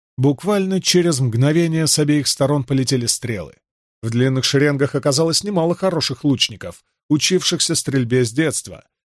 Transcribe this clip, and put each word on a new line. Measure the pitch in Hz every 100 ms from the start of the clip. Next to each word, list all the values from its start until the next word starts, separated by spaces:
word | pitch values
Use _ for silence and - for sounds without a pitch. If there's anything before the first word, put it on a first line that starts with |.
| _ -
Буквально | 131 139 180 208 190 190
через | - 180 175 143
мгновение | 131 113 135 156 170 160 156
с | -
обеих | 147 147 139
сторон | - 139 147
полетели | 127 135 127 131 117
стрелы. | - 117 107 82 - _ _ _ _
В | 113
длинных | 113 131 131 123
шеренгах | 143 147 143 139 143
оказалось | 147 135 165 160
немало | 202 196 165 170
хороших | 190 175 - 135
лучников, | 147 131 - 101 90 85 _ _ -
учившихся | 147 - 185 - 165 - 160
стрельбе | - 135 120 127 117
с |
детства, | 117 160 123 - 85 - _